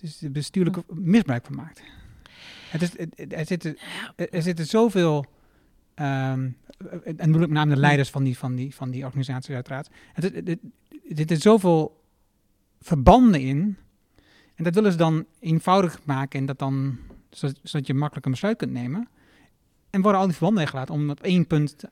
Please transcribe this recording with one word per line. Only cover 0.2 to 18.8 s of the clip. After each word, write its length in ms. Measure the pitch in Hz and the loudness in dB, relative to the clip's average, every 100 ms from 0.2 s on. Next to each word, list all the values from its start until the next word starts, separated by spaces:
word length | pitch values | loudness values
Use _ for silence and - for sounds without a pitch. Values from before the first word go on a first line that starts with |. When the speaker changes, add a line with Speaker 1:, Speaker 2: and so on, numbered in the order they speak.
| 151 | -8
Speaker 1:
bestuurlijke 540 | 139 139 190 170 180 - | -8 -4 -2 0 -2 -8
Speaker 2:
Mhm. 220 | 165 175 | -6 2
Speaker 1:
misbruik 360 | 226 175 120 - | 4 4 -4 -6
van 100 | 139 | -12
maakt. 260 | 156 - - - - - - - - - - | -14 -18 -20 -20 -20 -20 -20 -20 -20 -20 -10
Het 120 | 156 | -4
is, 160 | 175 - | -4 -4
het, 160 | 165 - | -12 -12
het, 160 | 151 | -12
er 120 | 160 156 | -8 -6
zitten, 320 | 175 165 151 - - - - | -4 -6 -10 -14 -14 -14 -8
er, 180 | 175 | -6
er 80 | 160 | -4
zitten 240 | 165 170 160 | -4 -4 0
zoveel, 600 | 220 233 190 170 147 135 _ _ _ _ _ _ | 2 4 4 2 2 -4 _ _ _ _ _ _
ehm, 560 | - 143 135 131 131 131 123 _ - 190 175 | -6 -4 -2 -2 -4 -6 -8 _ -18 -14 -12
en 120 | - 160 | -12 -2
bedoel 180 | 156 | 2
ik 60 | 156 | 4
met 100 | 165 | 4
name 160 | 151 151 | 2 2
de 60 | |
Speaker 2:
Mhm. 80 | 139 | 4
Speaker 1:
leiders 300 | 147 143 135 | 4 4 0
van 140 | 139 | -2
die, 140 | 135 123 | -2 -2
van 180 | 131 127 | -6 -6
die, 200 | 135 - | -8 -8
van 140 | 127 | -10
die 140 | 127 135 | -8 -6
organisaties 500 | 135 131 127 - 131 | -6 -4 -6 -8 -10
uiteraard. 340 | 123 131 147 - - | -8 -12 -12 -20 -14
Het, 100 | - | -6
het, 120 | 180 - 175 | -6 -6 -6
het, 120 | 170 - _ _ - 285 | -8 -8 _ _ -20 -10
er 60 | 156 | -6
zitten 200 | 156 165 | -2 2
zoveel 640 | 208 220 185 160 156 - _ _ _ _ _ _ _ _ | 4 4 4 2 0 -10 _ _ _ _ _ _ _ _
verbanden 600 | - 156 123 226 247 165 | -4 4 8 8 8 6
in. 360 | 131 139 208 190 _ _ _ _ _ _ _ - | 0 -2 -2 -4 _ _ _ _ _ _ _ -6
En 80 | |
dat 100 | 175 175 | 0 2
willen 160 | 214 | 2
ze 60 | 165 | 4
dan 280 | 165 160 - _ | 2 2 -2 _
eenvoudig 600 | 165 160 - 190 180 - 147 | -2 0 4 4 2 -2 -4
maken 340 | 135 135 139 | -4 -4 -4
en 60 | 135 | -6
dat 140 | 135 | -4
dan, 380 | 135 135 135 120 - - _ | -4 -2 -2 -6 -12 -20 _
zo-, 200 | - 143 135 | -6 -6 -6
zodat 240 | - 151 131 | -8 -6 -2
je 60 | |
makkelijk 320 | 135 147 - 135 | -2 -2 -4 -6
een 60 | |
besluit 260 | 127 202 226 | -4 -2 -2
kunt 140 | 127 | -4
nemen. 360 | 127 | -6